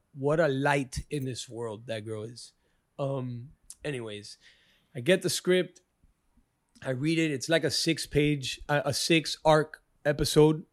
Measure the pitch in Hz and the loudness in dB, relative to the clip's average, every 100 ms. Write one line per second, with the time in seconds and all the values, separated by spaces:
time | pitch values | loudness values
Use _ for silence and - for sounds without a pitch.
0 | _ 139 139 156 156 135 143 143 131 - | _ -6 0 2 2 2 2 0 -2 -8
1 | - 147 131 117 - 113 117 104 120 110 | -8 -6 -6 -8 -10 -10 -8 -10 -8 -8
2 | 107 107 110 120 - _ _ _ _ - | -6 -8 -10 -14 -20 _ _ _ _ -6
3 | 139 135 127 120 131 - _ - - 131 | -4 -4 -6 -10 -14 -20 _ -12 -8 -8
4 | 110 104 104 - - _ _ _ _ 127 | -8 -12 -16 -20 -20 _ _ _ _ -4
5 | 120 185 175 - 180 180 175 - _ _ | 2 2 2 -2 2 2 2 -6 _ _
6 | _ _ _ _ _ _ _ _ 135 127 | _ _ _ _ _ _ _ _ -6 -2
7 | 151 160 160 135 - 165 143 - 170 156 | 0 2 0 -2 0 0 2 0 0 -2
8 | - 147 147 147 123 - - 147 143 123 | 0 2 2 2 -4 -10 -2 0 0 -2
9 | - 165 - - 160 156 151 - _ _ | 2 2 2 -2 4 4 2 -6 _ _
10 | 147 147 147 156 151 156 - | -2 0 2 6 6 4 -4